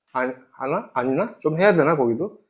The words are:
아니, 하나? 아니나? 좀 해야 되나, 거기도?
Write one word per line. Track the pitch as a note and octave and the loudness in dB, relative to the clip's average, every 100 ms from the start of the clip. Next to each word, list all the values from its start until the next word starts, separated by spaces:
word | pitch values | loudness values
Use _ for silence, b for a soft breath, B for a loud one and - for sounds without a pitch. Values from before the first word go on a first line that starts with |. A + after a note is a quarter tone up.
| _ | _
아니, | B2+ B2+ B2+ - - | -4 -4 -6 -16 -10
하나? | C3 F#3 D3+ | -4 -4 -4
아니나? | B2+ B2+ C#3 A3+ - | -4 -2 0 -2 -4
좀 | D#3 D#3+ | -4 2
해야 | G3+ | 4
되나, | F3 D3 D#3 | 4 4 2
거기도? | A#2+ A#2 G3+ - | 0 0 -4 -10